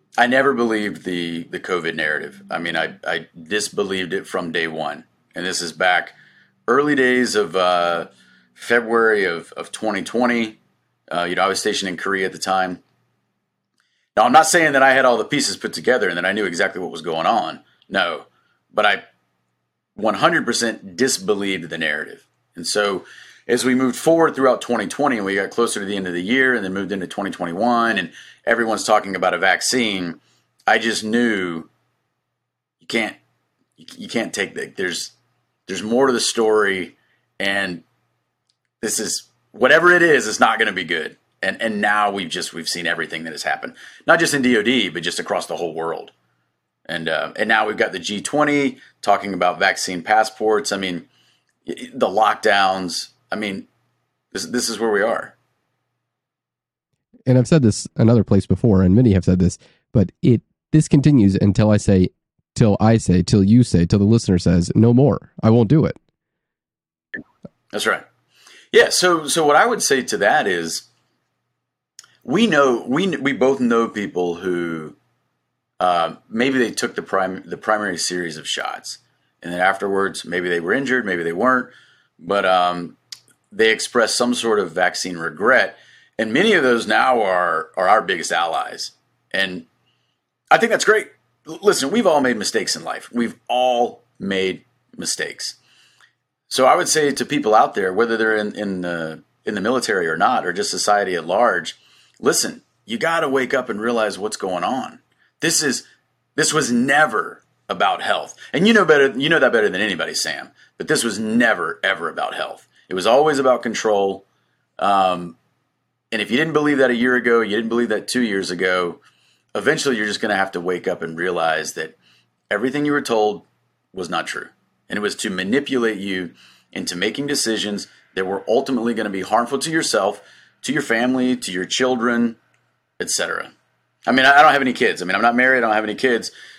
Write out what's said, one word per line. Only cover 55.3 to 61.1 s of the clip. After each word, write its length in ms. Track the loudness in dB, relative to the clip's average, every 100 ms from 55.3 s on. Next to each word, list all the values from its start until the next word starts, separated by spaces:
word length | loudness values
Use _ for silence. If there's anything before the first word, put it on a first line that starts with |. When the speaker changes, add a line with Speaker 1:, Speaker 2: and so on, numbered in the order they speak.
| _ _ _ _ _ _ _ _ _ _ _ _ _ _ _ _ _ _ _ 2
Speaker 2:
And 120 | 2
I've 100 | 4
said 160 | 4
this 240 | 4 2 -4 2
another 300 | 4 6 4
place 200 | 2 2
before, 380 | 2 4 6
and 100 | 6
many 200 | 6 6
have 100 | 4
said 160 | 4 4
this, 180 | 2 0 _ _ _
but 180 | 0 0 0
it, 200 | 2 2 0 _ _
this 180 | 2 4
continues 460 | 4 6